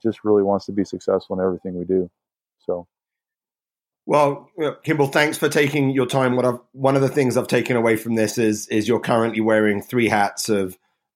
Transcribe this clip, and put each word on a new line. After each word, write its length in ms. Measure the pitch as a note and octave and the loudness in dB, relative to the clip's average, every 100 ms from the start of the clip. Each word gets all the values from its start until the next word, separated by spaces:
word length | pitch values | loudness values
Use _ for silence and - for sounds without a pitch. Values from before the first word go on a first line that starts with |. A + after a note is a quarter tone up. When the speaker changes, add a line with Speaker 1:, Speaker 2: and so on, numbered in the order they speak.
Speaker 1:
just 200 | A2+ G#2 | -2 -4
really 200 | G#2+ G#2 | 2 2
wants 240 | G2 G2 - | 2 0 -2
to 40 | |
be 120 | G2+ | -4
successful 560 | F#2+ F#2 - F#2+ - F#2+ | -4 -4 -2 -2 -2 -4
in 40 | |
everything 300 | F#2 F2+ G2 | -2 -4 -6
we 120 | F2+ F2 | -8 -2
do. 260 | F#2+ F2+ _ _ _ _ _ | 0 -2 _ _ _ _ _
So. 260 | - F2+ E2+ _ _ _ _ _ _ _ _ _ _ _ - | -8 -8 -10 _ _ _ _ _ _ _ _ _ _ _ 0
Speaker 2:
Well, 440 | D3 C#3+ C#3 - - | 2 2 0 -10 -6
uh, 100 | D3+ B2 | -6 -4
Kimball, 240 | - D#3 C#3 | -2 0 2
thanks 300 | D#3+ D3+ D#3+ | 2 0 0
for 120 | D3+ | -2
taking 400 | D#3 C#3+ C#3+ C3+ | 0 0 0 0
your 160 | C3+ B2 | 0 0
time. 300 | C#3 B2+ B2+ | 0 0 2
What 100 | B2 | 0
I've, 140 | A#2+ - | -2 -8
one 220 | - C3+ C#3 | -4 0 2
of 60 | |
the 80 | C3+ | 2
things 280 | C#3 B2+ A#2 | 0 0 0
I've 100 | B2 | 0
taken 280 | B2+ A#2 B2 | 0 0 0
away 200 | A2+ A2 | 2 0
from 200 | A#2 A2+ | 0 0
this 220 | G#2+ - | 0 0
is, 300 | A2 G#2 - | 0 0 -2
is 200 | A2+ G#2+ | -2 0
you're 120 | A2+ | 0
currently 420 | - A#2+ A2+ G#2+ | 0 0 0 0
wearing 400 | A2 A2 G#2+ G2+ | 2 2 2 0
three 280 | - B2 A2+ | -2 0 2
hats 380 | G#2+ G2 - - | 2 2 -2 -2
of, 300 | G#2 F#2+ F2+ _ _ _ | -2 -2 -8 _ _ _